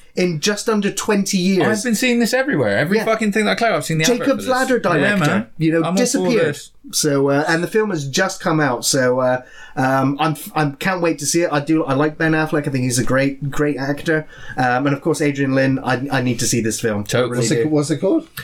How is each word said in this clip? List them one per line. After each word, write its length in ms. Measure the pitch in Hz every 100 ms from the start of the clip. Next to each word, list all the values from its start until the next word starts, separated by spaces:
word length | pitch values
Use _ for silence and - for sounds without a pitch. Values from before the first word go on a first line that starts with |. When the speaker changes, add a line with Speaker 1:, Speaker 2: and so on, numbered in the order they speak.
| - -
Speaker 1:
in 240 | 180 156
just 280 | 208 208 -
under 220 | 214 196
twenty 460 | - - 208 190 190
years. 300 | 180 190 147 -
Speaker 2:
I've 40 |
been 100 | 247
seeing 260 | 214 254 240
this 140 | 233
everywhere. 440 | 254 269 175 107 101
Every 200 | 147 214
Speaker 1:
Yeah. 80 | 220
Speaker 2:
fucking 260 | 220 214
thing 140 | 214 208
that 60 |
I 40 | 196
click, 160 | 226
I've 140 | 170 -
seen 140 | 160
the 60 | 160
advert 120 | 247
Speaker 1:
Jacob's 260 | 277 208 254
Speaker 2:
for 40 |
this. 100 | 254
Speaker 1:
Ladder 220 | 254 240
Speaker 2:
Yeah, 100 | 185
Speaker 1:
director, 320 | 180 202 202 175
Speaker 2:
man. 180 | 190 233 -
Speaker 1:
you 120 | 160
know, 80 | 165
Speaker 2:
I'm 60 | 160
all 60 |
for 60 | 185
Speaker 1:
disappeared. 560 | 247 277 180 226 160 143
Speaker 2:
this. 160 | - - -
Speaker 1:
So, 380 | - 151 139 139
uh, 140 | 143 160
and 160 | 165
the 40 | 175
film 220 | 220 214
has 180 | 170 139
just 320 | 151 190 -
come 200 | 180 156
out, 260 | 143 117 -
so, 340 | 139 127 127
uh, 220 | 127 127 - - - 143
um, 420 | 131 135 135 139
I'm, 160 | 156 151 - 156
I'm, 200 | 147 -
can't 260 | 190 185
wait 160 | 170 151
to 60 | 147
see 160 | 170
it. 80 | 170
I 80 | 147
do, 240 | 143 160
I 100 | 147 135
like 220 | 156 151
Ben 160 | 160
Affleck. 340 | 156 151 151 147
I 40 |
think 120 | 131
he's 160 | 127 123
a 40 |
great, 460 | 113 131 135 135 143
great 280 | 135 147 139
actor. 500 | 135 143 165 156 156 - - -
Um, 300 | 127 123 139
and 100 | 139
of 60 |
course, 180 | 170 147
Adrian 360 | 147 135 135 135
Lyne. 240 | 135 135
I, 280 | 123 127 139
I 100 | 135
need 180 | 123 120
to 60 | 107
see 140 | 117
this 180 | 110 -
film. 220 | 117 104
I 20 |
Speaker 2:
Totally. 280 | 101 117 123
Speaker 1:
really 80 | 123
Speaker 3:
What's 100 | 117
it, 120 | 117
Speaker 1:
do. 60 | 131
Speaker 3:
what's 200 | 151 147
it 60 | 147
called? 300 | 190 330 - -